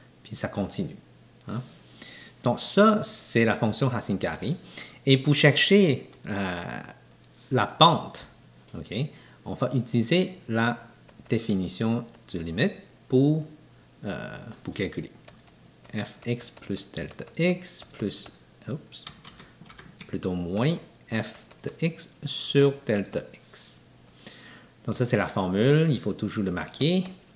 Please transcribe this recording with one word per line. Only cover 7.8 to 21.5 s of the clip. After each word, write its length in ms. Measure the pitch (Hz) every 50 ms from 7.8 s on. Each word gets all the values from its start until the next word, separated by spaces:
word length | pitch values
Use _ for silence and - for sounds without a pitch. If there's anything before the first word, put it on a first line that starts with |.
| 160 175 156 110 - - - - - - - - - - - - - - - -
OK, 160 | 76 - - 110 147 147 - - - - - - -
on 100 | - -
va 160 | - 131 123 139
utiliser 640 | 127 113 - - 120 110 - 165 180 185 - - - - -
la 300 | 113 113 113 120 117 - - - - - - - - - - -
définition 760 | 120 110 - - 104 95 90 87 - - 113 113 113 120 - - - - - - -
de 60 | 85
limite 360 | 82 85 80 95 151 202 - - - - - - - -
pour, 360 | 131 127 139 147 156 160 151 - - - - - - - - - - - -
euh, 320 | 104 - - - - - - - 117 113 - -
pour 100 | - -
calculer. 380 | - 98 87 - - - - - - - - - - - - - - - - - - - - -
F 260 | 107 104 - - - -
x 240 | 117 120 120 - -
plus 420 | - - - - 101 95 - - -
delta 320 | - - - - - - - -
x 480 | - 165 180 175 180 - - - - - - - -
plus, 300 | 110 98 - - - - - - - - - - - 107
oups, 360 | 110 - - - - - - - - - - - - - - - - - - - - - - - - - -
plutôt 280 | - - 95 - 95 90
moins 420 | 90 87 85 92 104 123 151 170 - - - - - - -
f 240 | 113 110 107 - - - - -